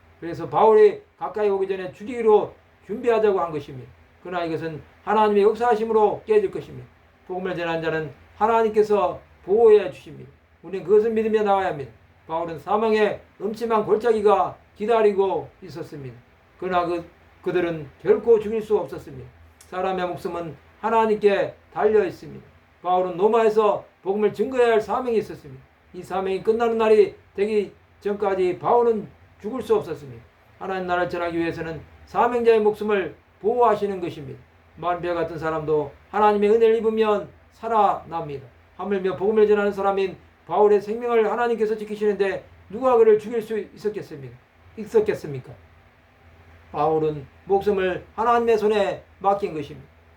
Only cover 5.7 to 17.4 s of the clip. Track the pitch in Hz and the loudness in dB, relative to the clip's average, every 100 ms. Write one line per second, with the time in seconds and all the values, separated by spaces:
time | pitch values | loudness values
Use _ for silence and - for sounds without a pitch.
5.7 | 214 226 220 208 160 - 214 190 156 135 | 0 2 2 2 0 0 2 0 -6 -12
6.7 | 131 123 _ _ _ - 180 190 170 170 | -16 -20 _ _ _ -12 -8 -6 -6 -4
7.7 | 165 160 160 151 - - - 220 233 220 | -4 -4 -4 -6 -12 -16 -2 2 2 2
8.7 | 214 208 202 180 180 - _ 185 214 226 | 2 2 2 0 -4 -14 _ 0 4 8
9.7 | 208 180 - 160 135 127 _ _ _ 170 | 6 4 -10 -18 -20 -20 _ _ _ -12
10.7 | 190 156 214 226 220 220 214 208 196 180 | -8 2 4 4 0 0 0 2 0 0
11.7 | 147 123 - _ _ - 165 165 156 180 | -6 -12 -16 _ _ -10 -8 -8 -10 -4
12.7 | 214 226 214 202 - - - 196 220 233 | 0 2 2 0 -2 -14 -10 -8 -6 -2
13.7 | 208 170 208 233 220 202 190 - - _ | -2 0 0 2 2 4 4 0 -6 _
14.7 | - 208 226 208 190 190 170 135 _ 185 | -8 -2 2 2 2 0 -2 -8 _ -18
15.7 | 165 - 151 131 117 _ _ _ - 185 | -16 -14 -14 -16 -18 _ _ _ -10 -2
16.7 | 175 170 175 170 _ _ _ | -2 -2 -4 -8 _ _ _